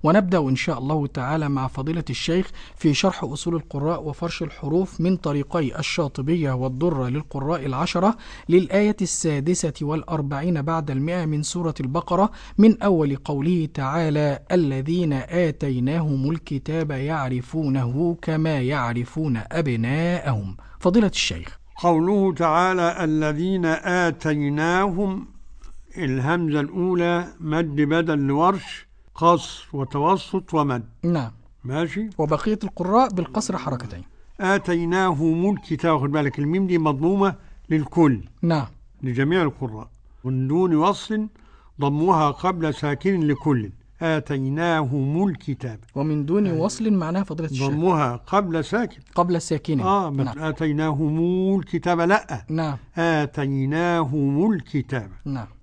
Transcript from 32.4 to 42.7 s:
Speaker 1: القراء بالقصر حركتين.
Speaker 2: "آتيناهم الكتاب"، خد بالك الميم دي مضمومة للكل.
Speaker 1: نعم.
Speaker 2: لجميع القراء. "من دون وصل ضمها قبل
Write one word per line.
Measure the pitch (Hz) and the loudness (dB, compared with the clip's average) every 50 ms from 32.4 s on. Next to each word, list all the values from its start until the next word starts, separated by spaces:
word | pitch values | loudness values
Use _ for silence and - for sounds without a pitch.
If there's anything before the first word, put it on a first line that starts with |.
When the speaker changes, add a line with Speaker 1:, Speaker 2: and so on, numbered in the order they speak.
| - 220 214 208 - | 0 -2 -2 -2 -4
Speaker 1:
القراء | 185 - - 175 180 202 240 262 247 | -8 -6 -6 -2 2 4 4 4 4
بالقصر | 202 180 170 131 127 214 - - 185 170 | 2 -2 -4 -2 -4 -4 -4 -4 -6 -6
حركتين. | - 156 135 123 127 107 95 87 87 - - - - - - - | -4 -6 -6 -6 -8 -10 -12 -14 -16 -18 -20 -20 -20 -20 -10 -4
Speaker 2:
"آتيناهم | 202 185 196 196 190 180 180 170 170 165 175 190 190 185 170 135 160 165 160 170 180 202 | 0 2 2 2 2 0 0 0 0 2 2 2 2 2 2 2 2 2 2 2 2 0
الكتاب"، | 208 - - - 160 139 - 170 160 147 | 0 -2 -4 -4 -4 0 2 2 2 2
خد | 131 143 | 2 0
بالك | 143 156 147 143 - - | 0 0 0 0 -2 -2
الميم | 143 147 165 190 196 | -2 0 2 0 2
دي | 185 180 170 | 2 2 2
مضمومة | 156 156 143 131 151 170 196 196 196 190 - - - - - - - - | 2 2 0 2 2 2 2 4 2 2 2 -2 -12 -20 -20 -20 -4 -2
للكل. | 160 156 147 - - 170 165 147 127 104 - - - - | 0 0 0 0 4 6 6 6 6 2 -2 -12 -8 -2
Speaker 1:
نعم. | - 170 165 151 127 107 - - - - - - | 0 2 2 0 0 -4 -10 -18 -20 -20 -18 -10
Speaker 2:
لجميع | - 131 120 123 139 147 175 185 | -6 -4 -2 0 0 2 4 2
القراء. | 170 143 - - 135 120 107 107 110 - - - - - - - - | 2 2 0 -4 -8 -8 -8 -12 -14 -16 -20 -20 -20 -20 -20 -10 -6
"من | 127 131 127 131 131 | -4 -2 0 0 2
دون | 147 170 185 185 160 | 2 2 4 4 4
وصل | 151 160 190 202 - - - 220 214 214 214 - - - - - - - - - - | 4 4 4 2 0 -4 -4 -2 -2 -2 -4 -8 -16 -20 -20 -20 -20 -20 -20 -6 -2
ضمها | 143 143 143 147 160 185 185 160 156 147 | 0 0 2 2 2 2 2 2 0 0
قبل | 143 - - 185 190 175 165 156 | -2 -2 -4 -4 -2 -2 -2 -4